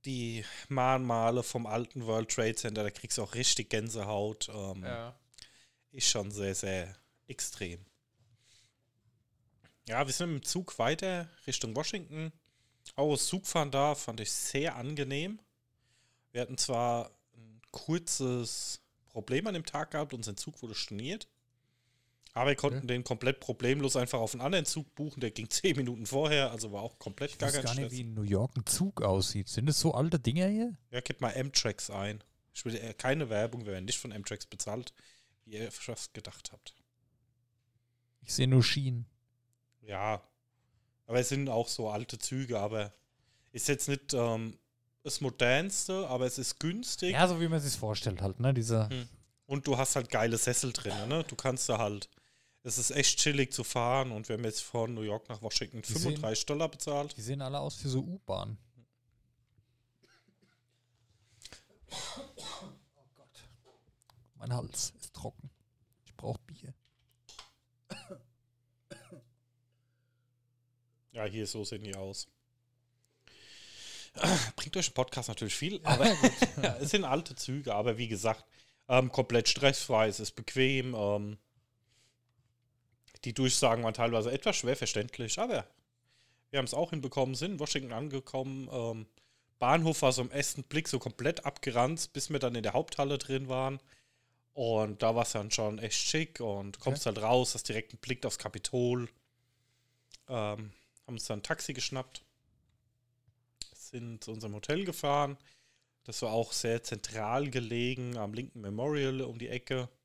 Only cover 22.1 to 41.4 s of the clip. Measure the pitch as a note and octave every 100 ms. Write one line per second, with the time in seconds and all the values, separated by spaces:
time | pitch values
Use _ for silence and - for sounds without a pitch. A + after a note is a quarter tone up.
22.1 | _ - A#2+ C3+ C#3 C#3+ C3 B2+ B2 A#2+
23.1 | A#2+ B2+ - - A#2 B2 C3 C3 C3 B2
24.1 | B2+ A2 B2 B2 F#3 D3 D#3+ C#3+ - D3+
25.1 | C3+ A#2+ - A2 - F#3+ C#3+ B2 A#2+ G#2+
26.1 | C3+ D#3 D3+ C3 A2+ A2 G2+ A2+ - -
27.1 | - C#3+ - C#3+ C#3+ A#2 B2+ A#2+ B2+ A#2
28.1 | A2 G#2 G2 B2 - - - G3 - G#2+
29.1 | F#2+ F2+ G#2 F#2+ - C3+ D3 E3 A#2+ D#3+
30.1 | D#3 A#2 D3 F#3 G#3+ A#3+ F3+ _ B2 -
31.1 | C#3 A#2 B2+ C3+ - A2+ - - G2+ G2+
32.1 | G#2+ - _ _ - A#2+ A2 A2+ G2+ B2+
33.1 | D3 C3 G#2 A2 A#2+ G#2 F#2+ F#2+ - B2
34.1 | G#2 G2 G#2+ - G#2 - A2 A#2+ _ -
35.1 | - _ _ A2 G#2+ A2+ - - A2+ -
36.1 | A2 G#2 - - - - _ _ _ _
37.1 | _ _ _ _ _ _ _ _ _ _
38.1 | _ - - C3 C3 A#2 C#3+ C3 A#2+ A#2
39.1 | _ _ _ _ _ _ _ G#2 F#2+ G#2+
40.1 | G#2 - _ _ _ _ _ _ _ -
41.1 | A#2+ B2 C#3